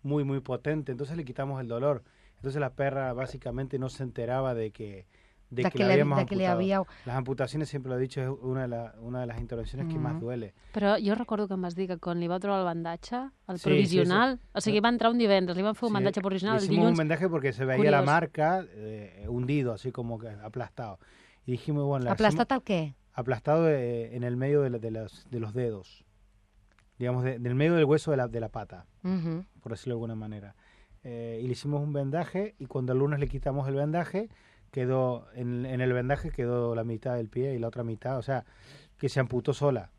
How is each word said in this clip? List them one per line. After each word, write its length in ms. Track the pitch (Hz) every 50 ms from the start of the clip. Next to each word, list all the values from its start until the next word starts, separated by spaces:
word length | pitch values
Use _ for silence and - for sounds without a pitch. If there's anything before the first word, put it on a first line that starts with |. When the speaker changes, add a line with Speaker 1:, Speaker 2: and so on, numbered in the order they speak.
Speaker 1:
muy, 220 | - 139 143 151 143
muy 160 | 135 139 135
potente, 500 | 131 - 127 120 - 147 151 156 147 -
entonces 260 | 127 117 143 131 160
le 80 | 170 151
quitamos 360 | 127 123 - 139 139 139 131
el 80 | 127 113
dolor. 340 | 117 120 131 143 143 113 - _ _ _ _ - _
Entonces 260 | _ - 135 135 151
la 100 | 139 127
perra 420 | - - 139 139 135 139 131 131
básicamente 680 | 123 123 131 - - 131 - 131 117 131 135 127 139 131
no 100 | 131 131
se 140 | - -
enteraba 500 | 135 123 110 - 117 117 123 131 135 131 123
de 180 | 117 110 107
que 340 | - - 113 104 101 95 92 _ _ _ _ _ _ _ _ _
de 120 | 123 120
Speaker 2:
De 80 | 127 -
Speaker 1:
que 80 | - 127
Speaker 2:
que 60 | 120
Speaker 1:
le 40 | 123
Speaker 2:
le 40 | 139
Speaker 1:
habíamos 240 | 143 147 143 139 139
Speaker 2:
de 80 | 135
que 100 | 123 202
le 100 | 190 190
Speaker 1:
amputado. 360 | 180 180 - 185 190 196 196
Speaker 2:
habíeu 40 | 185 - - - -
Speaker 1:
Las 100 | 127 120
amputaciones, 520 | 135 127 131 135 - 135 120 131 151 156 139
siempre 220 | - 143 127 131
lo 80 | 127 123
he 20 |
dicho, 200 | 131 131 - 139
es 80 | 131 127 139 135
una 200 | 127 127 131 135
de 60 | 131 120
la, 260 | 120 117 117 113 110 110
una 200 | 113 117 123 127
de 60 | 123
las 140 | 120 113 117
intervenciones 460 | 120 113 123 117 113 110 - 131 170 165
que 60 | 165 156
más 180 | 123 123 156
Speaker 2:
Ujú. 100 | 165 175
Speaker 1:
duele. 280 | 117 123 120 113 98 _ _ - - -
Speaker 3:
Però 220 | 220 202 202 214 196
jo 160 | 214 196 208
recordo 320 | 220 240 - 226 202 208 190
que 60 | 196
em 80 | 185
vas 120 | 180 175 170
dir 100 | 180 190 185
que 100 | 180 165
quan 200 | - 175 175 170
li 60 | 170 170
vau 100 | 175 185
trobar 200 | 190 202 202 190
el 40 | 185
bandatge, 500 | 175 165 170 165 165 165 170 - - 240 247 262 269 _ _ _ -
el 100 | 185 170
Speaker 1:
Sí, 40 |
sí, 80 | - -
Speaker 3:
provisional, 680 | 190 - - - 175 185 170 175 180 208 240 269 254 240
Speaker 1:
sí. 100 | - - -
Speaker 3:
o 60 | 202
sigui, 200 | - 214 208 208
va 80 | 208 233
entrar 220 | 240 233 226 226
un 60 | 240 240
divendres, 380 | 233 202 202 190 185 180 175
li 60 | 180
van 120 | 190 214 220
fer 100 | - 240
un 40 | 233
Speaker 1:
Sí, 40 | 208
Speaker 3:
bandatge 260 | 196 190 196 196 208
provisional 360 | 190 196 190 190 180 208 220
Speaker 1:
le 20 | 214
Speaker 3:
el 60 | 196
Speaker 1:
hicimos 140 | 190 156 170
un 40 | 170 - 170
Speaker 3:
dilluns. 40 | 165
Speaker 1:
vendaje 300 | 156 151 165 143 180 185
porque 240 | 165 156 135 139
se 120 | 120 117 135
veía 260 | 131 131 131 147 147
la 80 | 147 139
Speaker 3:
Curiós. 60 | 135
Speaker 1:
marca, 580 | 143 151 170 175 175 - 160 151 160 180 190 175 127 87
eh, 520 | 107 107 107 110 107 104 92 85 98 101 113
hundido, 440 | 120 123 123 127 147 147 131 120
así 200 | 113 98 - 131
como 260 | 113 - 120 117 117 107
que 100 | 117 113
aplastado. 680 | 104 101 104 110 - 127 117 - _ - 123 107 95 - - - - - - _ _ _ _
Y 60 | -
dijimos, 320 | 127 120 - - 147 147 143
bueno, 200 | 139 143 135 123
le 40 | 120
Speaker 2:
¿Aplastat 400 | 117 - 220 214 151 160 240 -
Speaker 1:
hacemos 80 | 269 254
Speaker 2:
al 40 | -
qué? 300 | - 202 170 156 147 135 _ _ _
Speaker 1:
aplastado, 560 | _ - 120 123 131 110 - 147 151 160 165 160
eh, 440 | 151 135 120 120 120 117 113 113 117
en 80 | 123 120
el 120 | 123 123
medio 260 | 123 131 143 143 147
de 80 | 139 131
la, 80 | 123 117
de 120 | 110 113
las, 360 | 110 110 110 107 - - - -
de 100 | 123 117
los 140 | 113 107 101
dedos. 500 | 127 123 117 110 98 92 - - - _ _ _ _ _ _ _ _ _ _ _ _ _ _ _ _ _ _ _ _
Digamos, 260 | 123 123 123 123 123
de, 140 | 131 131 117
del 160 | 120 123 123
medio 200 | 131 147 165 175
del 100 | 170 156
hueso 260 | 139 151 151 - 156
de 60 | 147
la, 100 | 131 123 117
de 120 | 113 117
la 80 | 113 107
pata, 380 | - 117 104 - - 90 - _ _ _ -
Speaker 2:
Ujú. 400 | 180 190 185 160 170 160 170 185 - _ -
Speaker 1:
por 100 | _ 113
decirlo 220 | 113 - - 127 120
de 40 | 117
alguna 160 | 117 113 113
manera. 400 | 110 107 107 107 104 101 101 - _ _ _ _ _ - _ - - _
Eh, 360 | 127 120 117 117 117 113 113
y 40 | 123
le 60 | 127
hicimos 300 | 123 - - 143 147 143
un 100 | 147 151
vendaje, 640 | 143 143 139 135 139 165 156 - - 185 202 214 - _
y 80 | -
cuando 260 | - - 135 127 123 131
el 40 | 131
lunes 220 | 139 143 151 139
le 80 | 143 135
quitamos 400 | - 135 - 143 135 143 131 135
el 60 | 135
vendaje... 540 | 139 143 151 156 175 165 - - 190 226 220 - _ _ _ _ _ _ _
quedó, 560 | - 135 123 127 131 131 131 127 123 117 107 - 113
en, 300 | 123 123 120 123 120 127
en 140 | 131 131 123
el 120 | 127 127
vendaje 380 | 123 123 123 127 143 139 - 160
quedó 440 | - - 123 120 123 120 120 120 117
la 100 | 113 113
mitad 300 | 117 117 110 - 131 123
del 120 | 120 113 104
pie 260 | - 123 131 139 135
y 40 | 120
la 100 | 117 117
otra 160 | - - 120
mitad, 340 | 117 113 107 - 127 135 127
o 40 |
sea, 220 | 110 - 135 123 - _ - - - - - - - _ _ _
que 100 | - 131
se 120 | - 143
amputó 320 | 131 - 127 123 113 -
sola. 380 | 135 - 143 143 131 117 90 - _